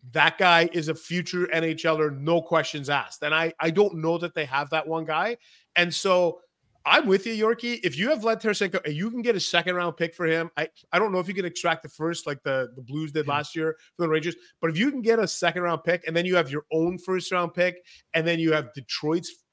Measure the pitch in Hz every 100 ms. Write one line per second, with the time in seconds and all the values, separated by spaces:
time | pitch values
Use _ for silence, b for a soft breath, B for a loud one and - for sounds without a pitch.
0 | 123 156 151 - 185 170 170 170 151 160
1 | - 175 170 180 175 165 165 160 165 156
2 | 151 139 147 170 160 160 151 151 135 139
3 | - - 147 156 165 - 165 165 208 165
4 | 160 170 170 165 143 139 143 160 156 160
5 | 156 156 208 240 b b b - 175 -
6 | 196 180 175 175 _ _ _ _ - 247
7 | 269 190 226 220 214 233 240 240 180 135
8 | 226 294 226 226 220 202 196 185 151 151
9 | 214 240 233 202 - 175 175 180 175 165
10 | 165 - 165 165 165 - 160 _ _ 175
11 | 214 185 180 196 180 - 175 165 143 -
12 | 160 170 - 143 143 135 123 127 120 147
13 | 156 151 143 143 147 165 160 156 b -
14 | 165 156 160 165 B B 165 160 269 285
15 | 220 226 190 - 170 180 175 165 - 180
16 | 160 165 180 180 147 147 - 160 170 180
17 | 185 185 175 185 170 175 180 180 B B
18 | _ 165 165 165 160 156 127 - 123 -
19 | 151 170 170 - _